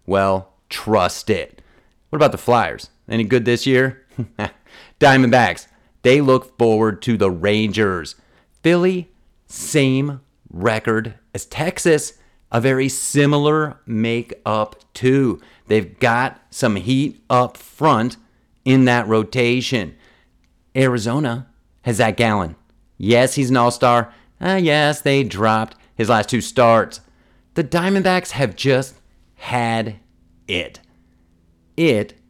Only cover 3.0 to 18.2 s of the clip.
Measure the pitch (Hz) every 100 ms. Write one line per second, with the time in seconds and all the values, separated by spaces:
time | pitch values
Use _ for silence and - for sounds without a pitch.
3 | - 113 107 127 117 120 135 127 131 131
4 | _ - 113 - 104 - _ - - _
5 | 143 131 127 123 107 85 - _ _ _
6 | 123 139 135 131 - - 117 110 110 98
7 | - 110 98 87 98 107 110 98 104 90
8 | 73 - _ _ _ _ 165 175 185 185
9 | 170 _ _ _ _ - - 151 135 131
10 | 143 135 - _ _ 85 107 110 120 110
11 | 110 104 _ - - - 160 - 180 151
12 | - - _ _ _ 117 127 131 135 -
13 | - 143 143 147 147 156 151 - - 110
14 | 113 117 120 - 107 107 107 - _ -
15 | 127 139 131 92 - _ - 107 90 -
16 | 120 117 131 - _ - 127 101 92 131
17 | 147 - - 127 120 - - - 151 117
18 | 120 -